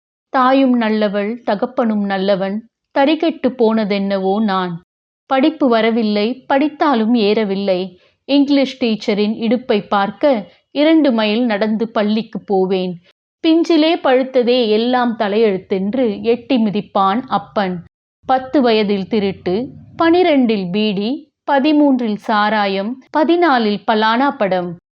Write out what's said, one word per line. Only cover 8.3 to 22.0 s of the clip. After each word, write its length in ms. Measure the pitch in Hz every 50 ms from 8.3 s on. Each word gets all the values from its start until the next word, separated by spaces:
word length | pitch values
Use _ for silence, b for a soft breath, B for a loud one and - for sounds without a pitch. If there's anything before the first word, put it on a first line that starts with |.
| 277 285 277 285 285 277 262 262 262 -
டீச்சரின் 560 | 254 226 220 208 - 240 208 202 208 208 226
இடுப்பை 480 | - 233 220 254 247 254 - 226 208
பார்க்க 680 | 208 - 220 202 196 208 - - 311 294 254 208 175 B B B B B
இரண்டு 420 | - 277 302 320 330 320 277 269
மைல் 320 | 226 220 214 208 208 233 254
நடந்து 460 | 233 208 196 220 214 220 196 226 226
பள்ளிக்கு 500 | - 226 208 208 214 226 220 - - 180 -
போவேன். 520 | - 202 190 190 185 196 185 185 180 175 175 b b b b _ _ _ _ -
பிஞ்சிலே 500 | 330 320 339 330 339 339 302 311 320 349
பழுத்ததே 720 | 339 - 277 254 262 254 262 - 254 233 240 247 254 233 214
எல்லாம் 480 | 208 220 233 247 254 247 240 247 214 -
தலையெழுத்தென்று 1040 | 220 196 202 226 233 208 190 185 185 - 202 185 190 208 208 269 254 214 202 202
எட்டி 340 | 208 226 240 240 233 - 269
மிதிப்பான் 680 | 233 226 208 175 208 208 - - 202 196 190 202 254 262
அப்பன். 560 | - 202 196 - - - 214 196 185 180 165 - - _ _ _ _ _ _ _
பத்து 340 | - 262 262 262 262 - 294
வயதில் 480 | 247 247 220 214 214 196 202 190 185 -
திருட்டு, 600 | 233 208 202 196 185 - - 185 180 226 262 - - - - - - -
பனிரெண்டில் 680 | 330 330 339 359 370 339 294 269 247 226 226 196 185 175
பீடி, 580 | 185 208 214 214 190 202 202 233 285 - - _ _ _ _ 311
பதிமூன்றில் 640 | 285 277 254 311 302 294 294 277 262 247